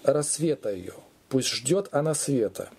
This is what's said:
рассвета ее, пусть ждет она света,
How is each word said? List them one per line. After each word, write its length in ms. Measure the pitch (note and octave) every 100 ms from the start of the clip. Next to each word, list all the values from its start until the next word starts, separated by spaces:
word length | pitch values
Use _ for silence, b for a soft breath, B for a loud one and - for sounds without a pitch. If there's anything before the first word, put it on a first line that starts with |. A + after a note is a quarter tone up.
рассвета 680 | - D3 D3 - D#3+ D3 A2
ее, 260 | G2 F#2 - - _ -
пусть 180 | C3+ B2
ждет 400 | - B2 F#3 G3
она 200 | D3 D#3
света, 560 | D3 - C3+ G#2 - -